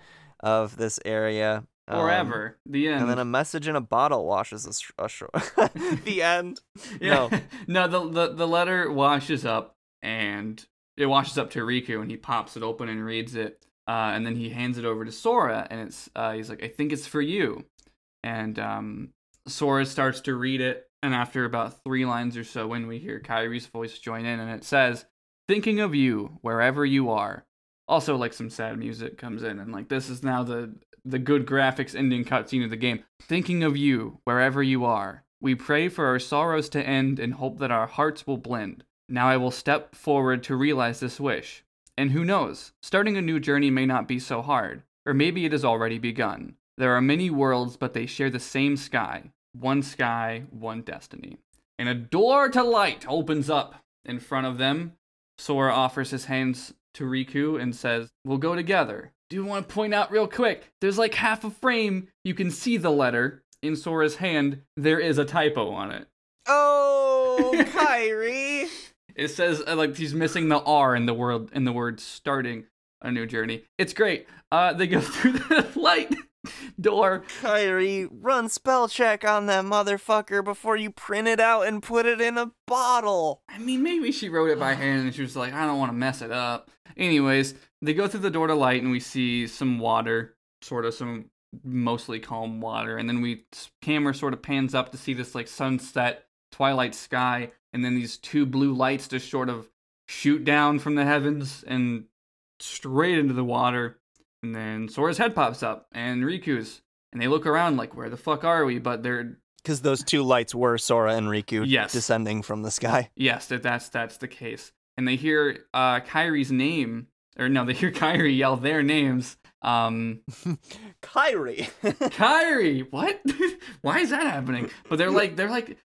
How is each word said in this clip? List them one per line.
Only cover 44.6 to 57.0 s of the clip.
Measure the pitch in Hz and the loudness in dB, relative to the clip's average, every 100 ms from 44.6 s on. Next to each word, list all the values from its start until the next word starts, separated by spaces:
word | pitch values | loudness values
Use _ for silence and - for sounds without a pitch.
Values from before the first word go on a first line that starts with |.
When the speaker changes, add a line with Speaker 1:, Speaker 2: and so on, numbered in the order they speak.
| 101 - - _ - | -2 -8 -16 _ 0
Speaker 2:
or | |
maybe | 135 156 175 | 2 2 2
it | 160 | 0
has | 147 | 2
already | 131 117 113 113 | 2 2 0 -2
begun. | 117 113 110 76 - - _ - | -4 -2 -4 -4 -12 -18 _ -2
There | 127 123 | 2 4
are | |
many | 131 156 180 | 4 4 2
worlds, | 147 135 127 123 123 | 2 2 2 0 -4
but | 127 | -6
they | 120 123 | -4 -6
share | - 135 | -2 -2
the | 120 | -2
same | - 139 139 143 | -4 0 2 0
sky. | 139 127 92 - - _ _ | -2 -2 -2 -6 -12 _ _
One | 123 127 139 | -6 0 0
sky, | 139 - 123 117 113 113 135 | 0 -2 -2 0 -2 -6 -10
one | 110 113 113 | -12 -10 -10
destiny." | 117 - - - - - _ _ _ - | -10 -14 -14 -18 -16 -18 _ _ _ -8
And | 120 | -4
a | |
door | 123 117 165 226 277 277 | -4 -2 2 6 6 4
to | 247 | 4
light | 240 233 190 113 - | 4 4 2 0 -4
opens | 151 156 156 135 | -4 0 -2 2
up | 147 - - _ _ | 0 -2 -8 _ _
in | - 123 | -12 -10
front | - 135 131 | -6 -4 -2
of | 123 | -2
them. | 131 147 170 - _ _ _ - | 0 0 -4 -12 _ _ _ -14
Sora | - 139 135 | -2 2 2
offers | 123 131 143 131 | 4 2 0 -4
his | 135 | -6
hands | - 131 131 127 - - _ | -4 -2 0 -2 -8 -20 _
to | - | -10